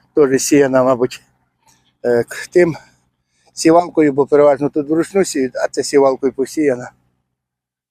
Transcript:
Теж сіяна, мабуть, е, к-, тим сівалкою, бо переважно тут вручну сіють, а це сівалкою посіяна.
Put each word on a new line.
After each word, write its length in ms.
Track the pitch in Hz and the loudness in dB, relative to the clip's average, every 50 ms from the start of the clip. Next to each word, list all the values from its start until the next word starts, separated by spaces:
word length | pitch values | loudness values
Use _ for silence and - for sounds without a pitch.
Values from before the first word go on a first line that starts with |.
| _ _ - | _ _ 0
Теж 280 | 160 147 131 135 127 - | 2 2 2 2 0 0
сіяна, 420 | - 151 143 139 135 131 131 127 | 2 2 2 2 2 2 0 2
мабуть, 380 | 131 131 117 127 123 - - _ _ _ _ _ _ _ _ _ _ _ _ _ _ _ _ - | 0 0 -2 -2 -6 -6 -10 _ _ _ _ _ _ _ _ _ _ _ _ _ _ _ _ -4
е, 180 | 120 120 120 117 | -2 0 0 -2
к-, 240 | - - - - - | -4 -8 -16 -10 -2
тим 260 | - 180 175 170 143 - - _ _ _ _ _ _ _ _ _ _ _ _ _ _ | 0 2 2 2 0 -6 -14 _ _ _ _ _ _ _ _ _ _ _ _ _ _
сівалкою, 600 | - - 165 160 170 175 165 135 165 156 147 135 | -4 0 2 2 2 2 0 0 0 0 0 2
бо 140 | 143 139 | 0 -2
переважно 420 | - 151 143 147 147 139 127 147 135 | 0 2 4 4 4 2 0 -2 -4
тут 200 | - 156 143 139 | -4 -4 -4 -4
вручну 360 | 156 165 160 - - 196 180 | -2 -4 -4 -2 -2 -2 -2
сіють, 320 | - - 151 131 127 - | -2 -2 -4 -4 -6 -6
а 120 | - - - | -6 -8 -6
це 140 | - - 131 | -6 -6 -4
сівалкою 500 | - - 143 139 135 131 131 - 131 120 | 0 2 2 4 2 2 0 -2 -4 -4
посіяна. 580 | - 131 - - 160 151 143 123 123 123 - - _ _ _ _ _ _ _ _ _ _ _ _ _ _ _ _ _ _ _ | -4 -6 -6 -4 -4 -2 -2 -2 -4 -6 -14 -20 _ _ _ _ _ _ _ _ _ _ _ _ _ _ _ _ _ _ _